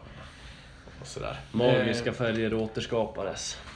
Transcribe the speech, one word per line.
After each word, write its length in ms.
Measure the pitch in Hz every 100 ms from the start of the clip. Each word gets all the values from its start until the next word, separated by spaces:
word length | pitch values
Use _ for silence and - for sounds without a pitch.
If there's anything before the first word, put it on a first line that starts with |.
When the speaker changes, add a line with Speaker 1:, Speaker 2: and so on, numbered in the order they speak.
| - - - - - - - - - -
Speaker 1:
och 60 | -
sådär. 280 | - 107 - -
Speaker 2:
Magiska 580 | 110 123 131 110 113 117
Speaker 1:
Eh. 60 | 107
Speaker 2:
färger 380 | 117 113 110
återskapades. 1040 | 113 110 120 - 117 107 - 98 78 - - -